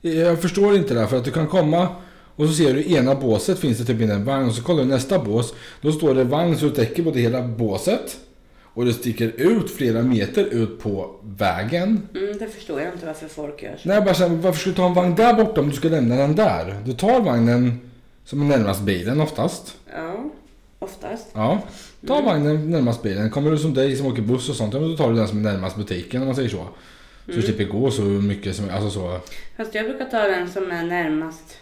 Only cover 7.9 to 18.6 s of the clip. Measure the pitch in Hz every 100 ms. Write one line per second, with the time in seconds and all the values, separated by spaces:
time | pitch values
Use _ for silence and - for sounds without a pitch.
7.9 | 226 - - - - _ - - - 123
8.9 | 117 123 110 117 113 156 226 - - 127
9.9 | 113 123 117 98 - 202 117 110 - 110
10.9 | 98 92 - 107 98 101 85 104 170 185
11.9 | 220 - 190 196 208 214 - - 143 165
12.9 | 175 165 156 156 151 147 147 - - 170
13.9 | 202 196 165 175 165 180 160 196 185 180
14.9 | 180 180 170 233 220 220 - 147 139 160
15.9 | 160 120 123 139 160 214 90 85 101 110
16.9 | 120 202 254 196 120 117 120 123 117 -
17.9 | - - _ - 143 143 139